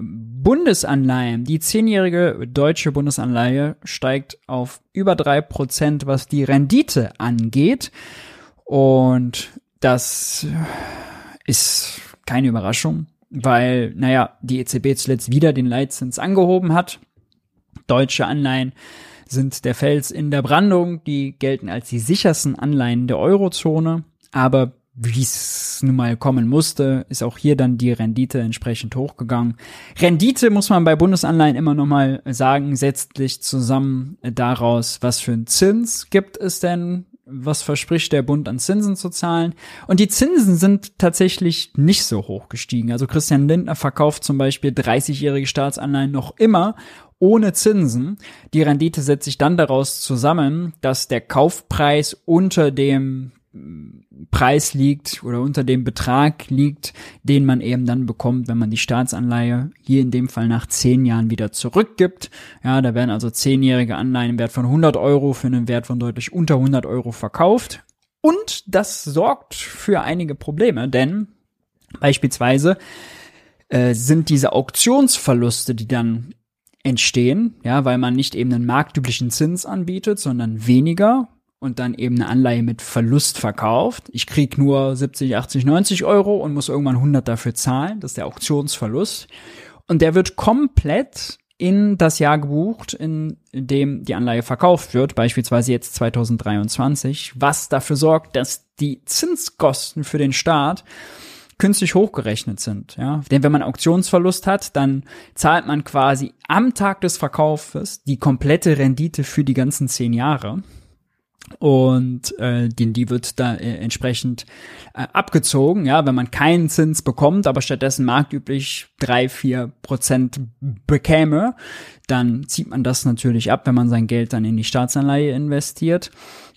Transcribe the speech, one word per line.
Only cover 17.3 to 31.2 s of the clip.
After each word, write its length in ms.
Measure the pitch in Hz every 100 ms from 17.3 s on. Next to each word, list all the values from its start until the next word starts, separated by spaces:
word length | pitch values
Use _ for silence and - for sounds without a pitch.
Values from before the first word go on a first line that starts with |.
| _ _ _ _ - -
Deutsche 400 | 123 135 - 101
Anleihen 480 | 147 139 131 127 - - - - - -
sind 380 | 131 135 -
der 100 | 131
Fels 360 | 120 143 147 -
in 200 | - 147
der 120 | 143
Brandung. 600 | 123 151 202 180 175 165
Die 340 | 156 143 139 139
gelten 320 | 135 135 98
als 180 | 110 -
die 120 | 120
sichersten 540 | 113 196 185 156 143
Anleihen 520 | - 139 139 120 120 123
der 120 | 85
Eurozone. 840 | 139 196 190 - 165 160 160 165 - _ _
Aber 420 | 131 131 131 127 - _
wie 300 | 120 117 120
es 580 | 127 - - - - -
nun 140 | 135 127
mal 220 | 120 117
kommen 300 | 135 131 117
musste, 580 | 147 156 - 135 131 -
ist 140 | 131
auch 160 | 120 -
hier 180 | 151 139
dann 220 | 127 120
die 140 | 123
Rendite 480 | 117 113 113 127 131
entsprechend 540 | 113 117 123 113 110
hochgegangen. 600 | 131 - - 117 123 120 117 - - - -
Rendite, 520 | 175 160 226 254 233
muss 180 | 202 -
man 160 | 185
bei 120 | 165 156
Bundesanleihen 600 | 185 185